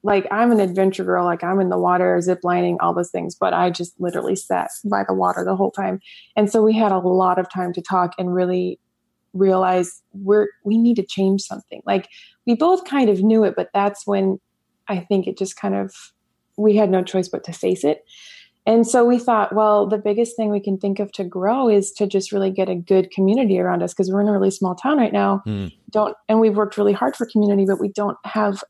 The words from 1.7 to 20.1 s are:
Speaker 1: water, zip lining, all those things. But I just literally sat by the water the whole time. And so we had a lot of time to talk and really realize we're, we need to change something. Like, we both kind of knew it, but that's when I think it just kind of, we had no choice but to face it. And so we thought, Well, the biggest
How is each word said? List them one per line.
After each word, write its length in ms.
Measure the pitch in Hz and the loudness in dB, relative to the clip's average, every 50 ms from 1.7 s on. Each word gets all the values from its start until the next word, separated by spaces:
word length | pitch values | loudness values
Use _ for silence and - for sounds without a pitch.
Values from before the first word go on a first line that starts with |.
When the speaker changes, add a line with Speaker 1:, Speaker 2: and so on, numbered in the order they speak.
| 180 180 | 0 0
Speaker 1:
water, 400 | 180 180 180 180 180 180 180 175 | 0 0 2 2 2 2 2 0
zip 200 | 175 180 180 180 - | 0 0 -2 -2 -2
lining, 340 | 185 175 175 175 175 175 - | -2 0 0 0 0 0 0
all 140 | 165 170 165 | -2 -2 0
those 160 | 175 175 - | -2 -4 -4
things. 240 | - 185 170 170 - | -6 -8 -8 -8 -6
But 200 | _ 190 185 175 | _ -2 0 2
I 160 | 170 180 180 | 2 0 0
just 280 | 170 - 175 175 _ _ | -2 -4 -10 -10 _ _
literally 360 | 185 175 175 175 - - 190 | -8 -6 -6 -4 -4 -4 -4
sat 340 | 190 - - 185 - 170 - - - - | -4 -4 -4 -4 -4 -4 -6 -10 -10 -6
by 180 | 208 202 196 196 190 | -4 -4 -2 -2 -2
the 80 | 185 | -2
water 280 | 190 185 180 175 180 180 | -2 0 -2 -2 -2 -4
the 120 | 185 190 | -4 -2
whole 160 | 185 196 190 | -2 -2 -4
time. 280 | - - 196 185 185 196 _ - - - - _ _ | -4 -6 -6 -6 -6 -6 _ -16 -20 -20 -20 _ _
And 160 | - 208 202 | -2 -2 0
so 100 | - 226 | 2 2
we 120 | 214 220 220 220 | 2 4 2 2
had 140 | 226 208 | 2 0
a 80 | 190 185 | 0 0
lot 400 | 180 185 185 185 185 185 180 185 | 0 0 2 2 2 2 0 -2
of 100 | 185 - | -4 -6
time 240 | - 185 180 180 175 | -6 -8 -6 -6 -6
to 80 | - | -8
talk 320 | 170 - 196 185 180 175 - - | -8 -2 0 0 0 0 -2 -6
and 120 | 185 180 180 | -4 -2 0
really 460 | 185 180 180 180 180 180 180 - _ _ _ _ _ _ _ _ _ _ _ _ | 0 0 0 -2 -2 -2 -4 -6 _ _ _ _ _ _ _ _ _ _ _ _
realize 680 | 185 196 190 185 185 185 185 185 185 180 175 - - _ _ _ | 2 2 4 4 4 2 2 2 0 -2 -2 -8 -18 _ _ _
we're, 340 | 196 196 190 208 208 208 202 - _ _ | -10 0 2 4 4 2 0 -4 _ _
we 140 | 202 214 226 | 0 2 4
need 200 | 233 240 233 220 | 4 4 2 2
to 60 | 185 | -2
change 360 | - - 190 190 190 196 196 | -4 -2 0 2 2 2 0
something. 400 | 190 - - - - _ - - - | -2 -6 -14 -16 -14 _ -20 -12 -4
Like, 240 | 202 196 190 - - - - - - _ _ _ | -2 -2 -2 -2 -6 -20 -20 -20 -20 _ _ _
we 80 | - 240 | 0 2
both 300 | 220 302 339 370 370 370 | 2 4 2 2 2 0
kind 240 | - 277 277 254 214 | -2 0 2 2 4
of 140 | 202 185 185 | 2 4 4
knew 200 | 220 220 220 214 | 4 4 4 4
it, 120 | 190 - | 2 0
but 140 | - - - _ | -2 -6 -2 _
that's 320 | 202 202 202 202 - - | 0 0 0 -2 -4 -6
when 340 | - 202 196 190 190 190 190 _ _ _ _ _ _ _ _ _ - | -4 -2 0 0 -2 -2 -4 _ _ _ _ _ _ _ _ _ -6
I 120 | 208 180 | -6 -6
think 260 | 175 _ 202 196 180 | -2 _ -2 0 0
it 120 | 190 190 - | -2 -6 -6
just 180 | 196 190 - | -6 -8 -8
kind 180 | - - 202 190 | -8 -6 -4 -4
of, 180 | 196 - 190 - - - - _ _ _ _ _ _ _ _ _ - | -4 -6 -8 -10 -18 -20 -20 _ _ _ _ _ _ _ _ _ 0
we 180 | 208 214 208 | 2 4 4
had 160 | 208 214 190 | 4 4 2
no 100 | 190 185 185 | 2 0 0
choice 240 | - - 190 180 185 | -2 -2 -4 -4 -4
but 140 | - - - | -6 -10 -10
to 80 | - 165 | -12 -14
face 300 | - - 185 185 185 - | -4 -2 -2 -2 0 0
it. 200 | 147 151 - _ _ _ - - - - - - _ _ _ _ | -2 -2 -2 _ _ _ -20 -20 -20 -20 -20 -20 _ _ _ _
And 220 | - 226 226 233 233 | 2 4 4 4 4
so 160 | - 254 240 | 4 4 4
we 160 | 240 247 240 | 4 4 2
thought, 340 | 240 - 233 214 202 - 190 | 2 0 2 2 0 0 0
Well, 340 | 208 220 214 208 208 202 196 | 2 2 4 4 2 2 0
the 100 | 214 202 | -2 -2
biggest 400 | 208 208 | -2 -2